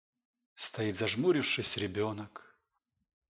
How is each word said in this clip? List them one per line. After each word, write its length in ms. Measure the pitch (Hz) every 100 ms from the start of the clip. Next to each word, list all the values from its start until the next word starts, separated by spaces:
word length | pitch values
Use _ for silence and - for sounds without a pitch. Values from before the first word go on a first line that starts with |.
| _ _ _ _ _ -
стоит, 420 | - - 107 92
зажмурившись, 800 | 107 107 175 156 120 - 107 -
ребенок, 760 | 104 95 107 104 107 - - _ _ _ _ _ _ _